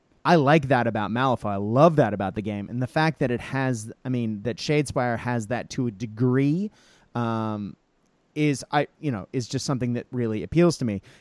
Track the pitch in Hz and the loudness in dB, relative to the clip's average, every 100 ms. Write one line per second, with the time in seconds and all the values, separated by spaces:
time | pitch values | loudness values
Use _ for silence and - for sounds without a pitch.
0 | _ _ 151 170 135 160 135 127 117 107 | _ _ 4 4 6 4 4 2 2 -2
1 | 98 117 135 117 104 101 104 123 170 147 | -2 0 0 0 -2 -2 0 6 6 6
2 | 110 101 95 110 107 104 98 120 127 160 | 2 2 -4 -4 -6 -6 -6 -6 -2 0
3 | 160 - 131 120 - 131 131 113 113 - | 0 0 -2 -2 -4 -2 -2 -2 -8 -10
4 | 127 123 113 104 113 - - 151 143 139 | -6 -2 -2 -4 -6 -6 0 0 0 -2
5 | 123 117 127 120 104 117 - - 120 95 | -2 -2 -2 -2 -2 -6 -4 -4 -4 -4
6 | 113 110 127 131 139 170 208 _ _ _ | -8 0 2 4 2 0 -4 _ _ _
7 | _ 120 117 113 110 107 98 - _ _ | _ -6 -2 -2 -4 -6 -8 -14 _ _
8 | _ _ _ 151 151 135 - 147 - - | _ _ _ -2 0 0 -2 -2 -2 -4
9 | 151 104 - 135 117 131 - 127 123 120 | -4 -4 -4 -6 -4 -4 -2 -2 -2 -4
10 | - 123 113 107 - 156 175 - 117 98 | -4 -4 -2 -2 0 4 4 4 -2 -4
11 | - - | -8 -20